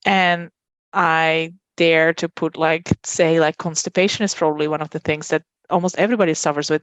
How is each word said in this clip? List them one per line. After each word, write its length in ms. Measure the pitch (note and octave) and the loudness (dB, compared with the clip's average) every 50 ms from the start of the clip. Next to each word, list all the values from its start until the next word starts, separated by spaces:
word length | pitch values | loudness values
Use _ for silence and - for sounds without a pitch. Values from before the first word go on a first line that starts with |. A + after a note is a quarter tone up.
| _ | _
And 460 | - G3+ F#3+ F#3 F3+ F3 F3 F3 E3 _ _ _ _ _ _ _ _ | 2 2 2 4 2 0 0 -4 -10 _ _ _ _ _ _ _ _
I 600 | - F#3+ F#3 E3+ D#3+ D#3+ D#3+ D#3+ D#3+ D#3+ E3 E3 E3+ - _ _ _ | -2 0 2 2 2 2 2 2 0 0 -2 -4 -8 -16 _ _ _
dare 360 | - E3+ E3 E3 D#3+ D#3+ D#3+ E3 | 0 2 4 4 4 4 2 2
to 140 | - - E3+ | 0 -4 -8
put, 280 | _ - - D#3+ D#3+ | _ -4 -6 -6 -4
like, 320 | - D#3+ D#3+ D#3+ D#3+ F3 - - - _ | -2 0 0 0 0 0 -2 -2 -2 _
say, 360 | - - - F3+ D#3+ E3 E3 | -12 -2 0 2 2 4 4
like, 180 | D#3+ D3+ D#3+ _ | 2 2 0 _
constipation 680 | - F3 D#3+ D#3 - - - - F#3 G3 - - A3 | -8 -8 -6 -6 -8 -4 0 0 0 0 0 -2 -4
is 100 | G3 - | -4 -2
probably 340 | - - D#3 D3+ D#3 D3+ D3+ | 0 0 0 0 0 -2 -4
one 120 | D#3 D3+ | -2 -4
of 80 | D#3 D3+ | -6 -6
the 100 | - D#3 | -10 -10
things 280 | - - D#3 D3+ D#3 - | -4 -4 -4 -4 -4 -4
that 140 | - D#3 - _ _ _ _ _ | -4 -4 -4 _ _ _ _ _
almost 280 | - F3+ F3 F#3 - - | -2 0 0 0 -2 0
everybody 360 | E3 G#3 A#3+ A3+ G3+ E3+ D#3 | 0 0 2 2 2 0 0
suffers 360 | - - D#3+ D3 D3 D3 - | 0 -2 -2 -2 -2 -2 -2
with. 120 | D#3 D#3 | -2 -4